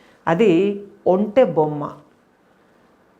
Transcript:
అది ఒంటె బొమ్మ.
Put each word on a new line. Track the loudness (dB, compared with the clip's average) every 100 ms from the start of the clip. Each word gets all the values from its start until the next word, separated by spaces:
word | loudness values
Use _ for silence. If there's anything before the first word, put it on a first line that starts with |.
| _ _ -4
అది | 0 2 2 0 -4 -12 -6 0
ఒంటె | 0 0 2
బొమ్మ. | 2 0 -2 -4 -10 -14 _ _ _ _ _ _ _ _ _ _ _ _